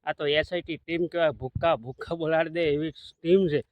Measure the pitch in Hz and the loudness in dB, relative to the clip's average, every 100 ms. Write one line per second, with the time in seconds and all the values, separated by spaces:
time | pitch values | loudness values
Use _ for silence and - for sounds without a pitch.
0 | - 151 147 151 156 175 165 156 - 165 | -6 -4 0 2 2 -4 -6 -10 -4 -4
1 | 170 170 160 113 127 - 165 147 120 131 | -2 2 0 0 -8 0 2 2 -2 -14
2 | - 170 156 160 165 165 165 147 156 - | -8 -4 0 0 0 0 0 0 -2 -8
3 | - _ 165 190 185 147 - | -20 _ 4 4 4 0 -2